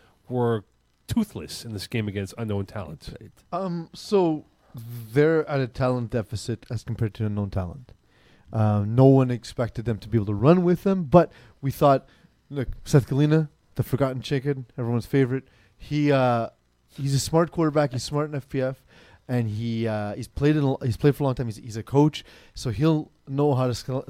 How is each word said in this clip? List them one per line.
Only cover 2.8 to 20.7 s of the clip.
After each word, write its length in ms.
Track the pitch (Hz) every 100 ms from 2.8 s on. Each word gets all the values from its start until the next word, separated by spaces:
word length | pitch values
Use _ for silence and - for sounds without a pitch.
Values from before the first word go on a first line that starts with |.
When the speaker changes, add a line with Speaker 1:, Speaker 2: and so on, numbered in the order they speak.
| 80 156 - -
Speaker 2:
Right. 100 | - _ -
Speaker 3:
Um, 360 | 175 190 170 165
so 500 | - - 202 170 156 - _ _
they're 720 | 131 113 120 110 123 156 160 151
at 120 | 143
a 60 | 123
talent 440 | - 127 127 117
deficit 560 | 120 104 104 - 113 -
as 120 | 113
compared 300 | - 110 113
to 100 | - 107
Unknown 240 | 104 101
Talent. 420 | 98 90 82 - - _ _ _ _ -
Uh, 320 | 113 107 104 104
no 180 | 120
one 260 | 135 135 127
expected 540 | 123 - - 113 -
them 120 | 113 104
to 100 | 110
be 80 | 113
able 80 | 101
to 80 |
run 300 | 101 131 180
with 180 | 175 175
them, 220 | 202 190
but 260 | 147 175 - - - -
we 100 | 135
thought, 380 | - 143 135 - _ _ _ -
look, 200 | 143 120 -
Seth 240 | - 151 -
Galina, 400 | 135 151 160 151 _ _ -
the 80 |
forgotten 360 | - 131 135 127
chicken, 460 | - 139 139 135 123 -
everyone's 300 | 117 120 -
favorite. 380 | 139 123 131 - _ _ -
He, 320 | - 147 147
uh, 380 | 135 127 117 113 _ _ _ _ -
he's 180 | 139
a 60 | 139
smart 320 | - 160 170
quarterback. 400 | 175 156 147 147
He's 100 | 123
smart 260 | - 147 151
in 60 |
F 140 | 147 -
P 120 | 139
F, 220 | 127 135 _ - - _ -
and 200 | 123 113
he, 380 | 107 117 113 113
uh, 280 | 107 104 104
he's 100 | 113
played 300 | - 147 151
in 80 |
a, 200 | 139